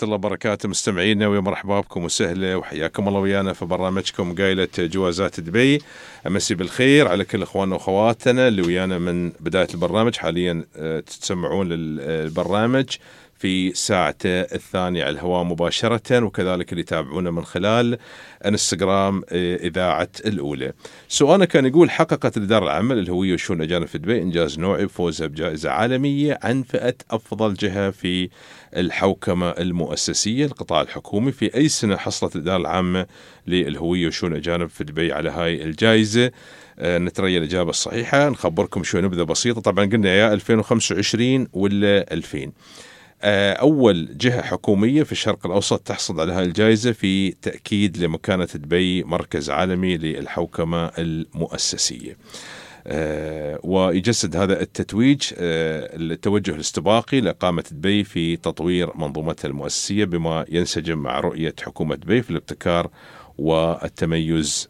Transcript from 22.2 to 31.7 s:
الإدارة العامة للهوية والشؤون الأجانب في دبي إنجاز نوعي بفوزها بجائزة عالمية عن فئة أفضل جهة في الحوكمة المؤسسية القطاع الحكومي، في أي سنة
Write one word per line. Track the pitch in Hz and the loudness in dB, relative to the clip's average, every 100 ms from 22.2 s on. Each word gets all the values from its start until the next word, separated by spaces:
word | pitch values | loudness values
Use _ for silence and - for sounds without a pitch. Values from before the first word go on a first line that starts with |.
| 123 110 | 0 -2
الإدارة | 98 110 | 2 2
العامة | 87 73 113 127 | 4 0 0 0
للهوية | 87 90 95 | 0 0 2
والشؤون | 90 - 90 | 0 0 -2
الأجانب | 80 87 80 | 0 -2 -2
في | - | -4
دبي | 82 120 | -2 0
إنجاز | 90 85 80 71 | 0 0 0 0
نوعي | 87 85 95 | 0 0 -2
بفوزها | - 87 78 78 | -2 -4 -2 -6
بجائزة | 73 85 80 78 | -4 -4 -2 -2
عالمية | 67 113 127 139 139 147 135 | 0 0 0 0 0 0 0
عن | 101 131 | -2 -2
فئة | 123 123 123 123 - | -2 -2 -2 -4 -6
أفضل | 113 - 104 110 | -6 -6 -2 -2
جهة | 95 104 95 98 | 0 -2 0 -2
في | 98 92 90 90 - - - - - | -2 -2 -2 -4 -8 -20 -20 -10 -4
الحوكمة | 90 - 98 92 - 90 87 | -2 2 0 0 0 0 0
المؤسسية | - 90 87 78 73 - 82 104 120 147 | -2 -2 -2 -2 -4 -4 -2 -2 0 -2
القطاع | 123 90 85 | -4 0 0
الحكومي، | 71 - - 101 127 | 0 -4 -4 -2 0
في | 131 107 117 | 0 0 2
أي | |
سنة | 151 | 2